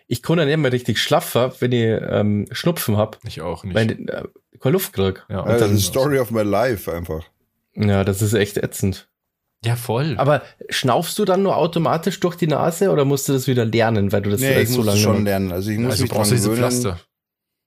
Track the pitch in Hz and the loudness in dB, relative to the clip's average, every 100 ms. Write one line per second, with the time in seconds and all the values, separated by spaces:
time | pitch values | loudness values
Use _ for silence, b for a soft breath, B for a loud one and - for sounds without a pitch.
0 | - 117 - 165 143 156 139 123 123 110 | -8 -4 0 0 2 2 2 0 0 -2
1 | - 147 170 117 131 - 123 120 113 107 | 0 0 0 0 0 0 0 2 2 0
2 | - 110 104 104 - - 165 170 - 104 | 0 0 2 0 -2 -4 -2 -2 0 0
3 | 107 - 107 78 85 85 98 90 113 - | 0 -4 -14 -10 -8 -8 -4 0 0 -2
4 | - - - - _ - 131 180 - - | -8 -10 -10 -16 _ -6 0 0 0 -2
5 | 95 95 - 101 - 120 107 104 98 135 | -2 -2 -8 -6 0 2 4 2 2 0
6 | 139 135 117 113 104 98 127 101 - 85 | 2 0 0 0 0 2 0 -2 -6 -8
7 | 87 80 - _ _ _ _ - 104 98 | -8 -10 -12 _ _ _ _ -2 2 2
8 | 98 98 107 107 104 - - - 98 90 | 2 0 0 0 0 -2 -6 -2 -4 -4
9 | - _ _ _ _ _ 117 120 - 113 | -10 _ _ _ _ _ -4 -4 -2 -2
10 | 156 127 143 139 B - - - 131 123 | -2 0 2 0 B -18 -8 -2 2 2
11 | 170 - 202 185 196 127 160 170 147 156 | 0 -2 0 2 2 2 0 0 0 0
12 | 190 - 175 175 165 135 147 170 196 156 | -2 -2 -4 -2 0 0 0 0 2 2
13 | 139 139 - 135 127 123 110 110 110 110 | 2 0 0 -2 0 0 0 2 2 2
14 | 98 104 101 101 135 104 107 123 107 101 | 0 0 0 0 2 2 2 2 2 2
15 | 107 101 104 98 95 87 104 107 123 95 | 4 2 2 0 -2 -2 -4 -2 0 0
16 | 120 107 104 120 101 117 117 123 117 85 | 0 0 2 2 2 0 0 0 -2 -6
17 | - _ _ _ _ _ | -12 _ _ _ _ _